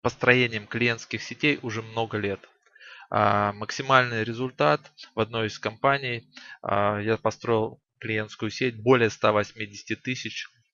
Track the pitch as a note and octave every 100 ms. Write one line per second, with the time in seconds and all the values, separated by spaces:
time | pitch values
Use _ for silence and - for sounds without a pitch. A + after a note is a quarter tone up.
0 | B2 - B2 B2+ A#2+ A2 G#2 A#2 A#2+ A2+
1 | - A2+ - - D3+ C#3+ B2 A2 A2 A2+
2 | A2+ G#2+ G2+ G2 - _ _ _ - -
3 | - G#2 G#2 G2+ G#2 G2+ G#2+ - C3+ C3
4 | B2 A2+ A2 A#2 B2+ - D3 D3 - -
5 | - - A2 A#2 A2 - A2 A2 C#3 C#3
6 | C3 A#2 _ - - - - G2+ G2+ G#2
7 | G#2+ A2 A2+ - A#2 A2+ A2 - _ _
8 | A2+ G#2+ G#2+ - A2 - B2+ A2+ A2+ B2+
9 | A2 - A2 G#2+ G#2 - G#2 G2+ - A2
10 | - B2+ A2+ - - _ _